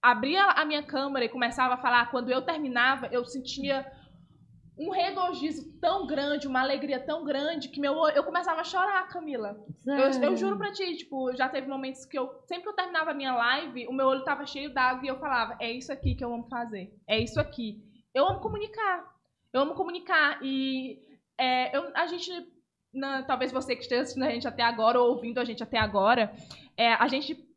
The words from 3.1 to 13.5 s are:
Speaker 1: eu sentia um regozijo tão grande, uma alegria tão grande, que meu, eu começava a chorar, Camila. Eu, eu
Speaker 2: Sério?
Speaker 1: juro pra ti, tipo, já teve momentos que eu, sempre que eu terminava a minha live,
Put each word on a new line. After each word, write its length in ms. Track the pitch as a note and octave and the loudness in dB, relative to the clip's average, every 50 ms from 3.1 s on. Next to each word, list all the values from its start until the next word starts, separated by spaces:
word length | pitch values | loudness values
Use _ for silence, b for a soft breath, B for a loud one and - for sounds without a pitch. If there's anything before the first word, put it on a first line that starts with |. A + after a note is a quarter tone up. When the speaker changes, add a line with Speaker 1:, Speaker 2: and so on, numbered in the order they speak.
| - | -2
Speaker 1:
eu 120 | B3 A#3+ | -2 -2
sentia 640 | - - C4+ B3+ - - C#4 C4+ C#4 C4+ C4+ C#4 - B B B B B B - _ _ _ - _ - - _ - _ | -2 -8 -10 -10 -8 -8 -6 -2 -2 -2 -2 -2 -8 B B B B B B -20 _ _ _ -20 _ -20 -20 _ -20 _
um 140 | - D4 F4 | -8 -6 -4
regozijo 880 | F#4+ F#4 F4 F#4+ F#4+ F#4+ F#4 F4+ E4+ B3+ C4+ D#4+ - - - - - - | -2 0 0 0 0 -2 -2 -2 -2 -2 -4 -4 -4 -6 -10 -14 -14 -2
tão 280 | - F4 F4+ G4 F4+ | 0 0 0 0 -2
grande, 420 | B3 D4+ C#4 C#4 C#4+ D4 C#4+ C#4+ C#4 | -2 -2 -2 -2 -2 -2 -4 -4 -2
uma 120 | B3+ B3+ C4 | -2 0 0
alegria 360 | C4+ C#4 C#4 C#4+ C#4+ C#4 B3+ | 0 0 -2 -2 -4 -4 -4
tão 240 | C4 - D4+ E4 D#4+ | -4 -4 -6 -4 -4
grande, 440 | C4+ C#4+ C4+ C#4+ D#4 E4 D#4 B3+ - | -4 -4 -2 -2 -2 -4 -4 -8 -10
que 100 | - C#4 | -8 -4
meu, 160 | C#4+ C#4+ D4 D#4+ E4 D#4 | -2 -2 0 2 2 4
eu 160 | - D4 - | 4 2 0
começava 380 | - D#4+ F4 F4 F#4 E4 D#4 E4 | 2 -2 -2 -2 0 -2 -2 -4
a 20 | |
chorar, 420 | - - F#4 F#4 G#4 G4+ F#4 F#4 F#4 | -2 0 0 0 2 2 0 -2 -2
Camila. 540 | - F4+ D#4+ D4+ C#4 A#3 G#3+ G3+ G#3 G#3+ - - - _ _ | -8 -10 -8 -6 -6 -6 -6 -8 -10 -12 -16 -18 -18 _ _
Eu, 80 | B3 C#4 | -2 2
eu 180 | C#4+ C4 C4+ C4+ | 4 4 4 4
Speaker 2:
Sério? 220 | B3+ B3+ D4 - A3+ | 2 2 2 2 2
Speaker 1:
juro 180 | A3 G4 G#4 | 0 -2 -2
pra 160 | G3+ G4+ G4+ G4+ | -2 -4 -6 -4
ti, 240 | - F#4+ F4+ E4 | -4 -6 -6 -6
tipo, 400 | - - _ - C4 C4 B3+ B3+ | -8 -10 _ -6 -4 -4 -4 -2
já 120 | B3+ C4 C4 | -2 -2 -2
teve 180 | C4 C#4 C4 C4 | -2 -6 -6 -6
momentos 360 | C#4 C4+ C4 C4 C4 C4 - | -8 -8 -8 -8 -10 -12 -16
que 120 | _ - C#4+ | _ -6 -6
eu, 120 | B3+ B3+ - - - | -6 -6 -8 -18 -12
sempre 160 | _ F4 F4+ F4 | _ -12 -10 -8
que 40 | G#4+ | -8
eu 40 | G4+ | -4
terminava 360 | F#4 F#4 F4+ F4 D#4+ D#4 D#4+ | -4 -4 -2 0 -2 -2 -2
a 40 | D#4+ | -4
minha 200 | C#4+ C#4 C4 B3+ | -4 -4 -2 0
live, 520 | A#3+ A#3 A#3 | 2 2 2